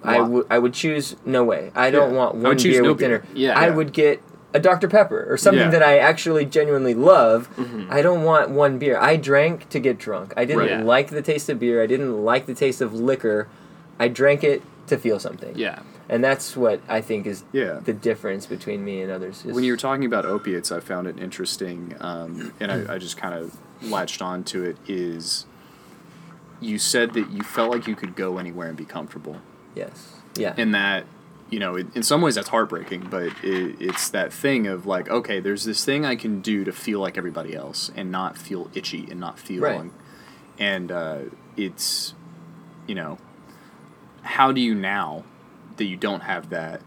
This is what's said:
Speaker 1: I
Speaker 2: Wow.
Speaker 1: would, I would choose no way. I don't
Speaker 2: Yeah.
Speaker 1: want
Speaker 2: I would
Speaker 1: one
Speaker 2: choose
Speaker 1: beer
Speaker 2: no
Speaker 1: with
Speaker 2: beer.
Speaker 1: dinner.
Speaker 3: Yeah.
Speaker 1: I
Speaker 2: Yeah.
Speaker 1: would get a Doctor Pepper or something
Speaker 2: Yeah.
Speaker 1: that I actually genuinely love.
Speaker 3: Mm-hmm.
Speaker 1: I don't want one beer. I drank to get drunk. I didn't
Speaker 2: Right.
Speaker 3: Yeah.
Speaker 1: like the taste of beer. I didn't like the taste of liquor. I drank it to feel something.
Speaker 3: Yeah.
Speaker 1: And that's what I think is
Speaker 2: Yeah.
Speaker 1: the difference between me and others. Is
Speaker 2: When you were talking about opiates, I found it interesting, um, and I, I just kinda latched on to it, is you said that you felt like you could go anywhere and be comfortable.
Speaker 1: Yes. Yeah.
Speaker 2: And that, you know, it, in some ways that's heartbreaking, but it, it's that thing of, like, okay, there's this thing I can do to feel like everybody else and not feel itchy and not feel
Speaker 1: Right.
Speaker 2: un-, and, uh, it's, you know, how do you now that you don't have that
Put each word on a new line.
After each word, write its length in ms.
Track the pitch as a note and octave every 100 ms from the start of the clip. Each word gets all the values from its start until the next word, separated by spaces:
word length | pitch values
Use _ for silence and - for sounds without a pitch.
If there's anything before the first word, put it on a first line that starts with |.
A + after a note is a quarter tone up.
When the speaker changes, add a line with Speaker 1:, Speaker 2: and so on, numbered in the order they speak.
Speaker 1:
I 180 | - A#2+
Speaker 2:
Wow. 80 | A#2+
Speaker 1:
would, 180 | A#2+ -
I 80 | A#2
would 140 | B2
choose 440 | B2 D#3+ D3+ C#3 -
no 200 | - C3
way. 260 | A#2+ F2 F2
I 160 | - B2+
don't 220 | C#3+ C#3
Speaker 2:
Yeah. 40 | B2+
Speaker 1:
want 140 | A#2+
Speaker 2:
I 20 | A2+
would 60 | A#2+
Speaker 1:
one 120 | C3+
Speaker 2:
choose 160 | B2 B2+
Speaker 1:
beer 60 |
Speaker 2:
no 60 | C3
Speaker 1:
with 80 | D3
Speaker 2:
beer. 100 | C3+
Speaker 1:
dinner. 140 | A2+ -
Speaker 3:
Yeah. 240 | - C3 B2
Speaker 1:
I 80 | E3
Speaker 2:
Yeah. 60 |
Speaker 1:
would 180 | D#3+ D3+
get 300 | D#3 D3+ C#3+ - - -
a 60 | D3
Doctor 280 | F3+ F3+ F#3+
Pepper 380 | G#3 G3+ - -
or 80 | C3
something 280 | G3+ F#3+
Speaker 2:
Yeah. 60 | E3+
Speaker 1:
that 120 | D#3+
I 160 | D3+ C#3+
actually 480 | C#3 D#3+ E3 D#3 C#3+
genuinely 480 | D#3 D3+ C#3+ B2+
love. 560 | A#2 D3+ F3+ A#2 A2+ B2 -
Speaker 3:
Mm-hmm. 260 | B2 A#2 F2+
Speaker 1:
I 100 | C#3+
don't 220 | E3+ F3
want 280 | D#3+ D#3 -
one 280 | C#3 C#3+ C3
beer. 180 | C#3+ A#2+
I 180 | C#3 D#3+
drank 520 | C3+ C#3 D#3 E3+ -
to 80 | C#3+
get 180 | B2+ A2+
drunk. 340 | - G2 G2 -
I 80 | B2
didn't 140 | D3
Speaker 2:
Right. 100 | G2+
Speaker 3:
Yeah. 120 | G2
Speaker 1:
like 260 | A2+ B2+ C#3
the 120 | D3+
taste 300 | D3 D3+ -
of 80 | C3
beer. 240 | A#2+ A#2
I 40 | A2
didn't 380 | B2+ C#3 A2
like 220 | G#2+ B2+ -
the 80 |
taste 260 | - C#3 B2
of 140 | A#2+
liquor. 540 | A2+ A#2+ C3 A#2 G#2+ G#2+ - - - - -
I 100 | A#2+
drank 360 | A#2+ C#3 C#3+
it 180 | D3+ C#3+ - - -
to 100 | B2+
feel 220 | A#2+ G#2
something. 340 | - - - -
Speaker 3:
Yeah. 240 | G#2+ - - - -
Speaker 1:
And 140 | A#2
that's 320 | C3 C3+ - C3
what 240 | A#2+ G2+ -
I 120 | A2
think 240 | A2 G#2+ G2+
is 160 | F#2+ -
Speaker 2:
Yeah. 280 | C3+ G#2+ D#2
Speaker 1:
the 80 | -
difference 540 | G#2+ A#2 A2 G#2+ G2 -
between 380 | G2 - G2+
me 180 | G2+ F#2+
and 80 | F#2+
others. 340 | F#2 F#2 G2
Is 80 | -
Speaker 2:
When 100 | A#2+
you 80 | B2+
were 40 | A#2+
talking 280 | C3+ C#3 C3
about 180 | A2+
opiates, 460 | F2 G2+ - F2+ -
I 80 | E2+
found 260 | - F#2 F2+
it 80 | -
interesting, 760 | F#2 - F#2 - F#2 F2 F2 D2
um, 520 | F2 E2+ E2 E2+ D2+ -
and 100 | G#2
I, 220 | F#2+ E2+
I 40 | F#2+
just 220 | F2 -
kinda 260 | F#2+ E2+ E2 - - -
latched 400 | A#2 G#2 F2+ -
on 200 | F#2 F2+
to 200 | F2+ F#2
it, 120 | F2+ D#2+ -
is 580 | F#2+ F2 E2 E2 - - - - - - - - - - - - -
you 180 | A#2 G#2
said 340 | - C3 A#2
that 160 | A#2 G#2
you 120 | G2+
felt 280 | G#2 - A2+
like 160 | A#2+ A2
you 80 |
could 220 | G#2+ F#2+ F2+
go 220 | F#2+ F2+
anywhere 300 | F2 F2 E2+
and 80 | D#2+
be 80 |
comfortable. 520 | D2+ F2 D2+ E2+ D2 D2+ - - -
Speaker 1:
Yes. 400 | - - - - - - -
Yeah. 180 | G2+ -
Speaker 2:
And 180 | A2
that, 300 | G#2 G2 F#2+ - - - - -
you 80 | G#3
know, 180 | F#3+ F#2
it, 100 | F#2
in 80 | B2
some 200 | A2+ D3
ways 120 | E3+ G#2+
that's 120 | G2+
heartbreaking, 600 | A#2 A2 E2 - F#2 F2+
but 140 | F#2+ E2+ -
it, 340 | F#2 F#2+ F2+ D2
it's 300 | F2+ F2+ -
that 220 | G2+ F2
thing 340 | - C#3 C3 G#2+
of, 200 | F#2 F#2+
like, 240 | F#2 F2+
okay, 280 | A#2 A#2 G2
there's 240 | G2 G2+
this 200 | A2 G#2
thing 200 | - C#3 D3
I 100 | A#2
can 240 | A2+ G#2
do 240 | F#2+ G#2
to 80 | F#2+
feel 260 | F2+ - G#2
like 180 | F#2+ F#2+
everybody 360 | F2+ D#2+ D#2+
else 360 | - C#2+ - -
and 160 | - F#2
not 280 | F#2 F#2 -
feel 320 | - F#2+ E2+
itchy 320 | - - E2 -
and 100 | F2
not 180 | F2 -
feel 240 | - F#2
Speaker 1:
Right. 160 | - F2+
Speaker 2:
un-, 100 | E2+ - - - - - - -
and, 320 | G2+ F#2+ F2
uh, 260 | F2 E2 D2+ C2 - - -
it's, 580 | F#2+ - - - - - - - - - - - -
you 80 |
know, 240 | F#2+ D#2 F#2 - - - - - - - - - -
how 280 | - - C3+
do 80 | C3
you 140 | A#2+
now 500 | G#2+ F#2+ G2+ E2+ D2+ - - - - - -
that 80 |
you 120 | G2+ F#2
don't 260 | G#2+ G2
have 260 | - F2+ D#2+
that 300 | E2+ D#2+ E2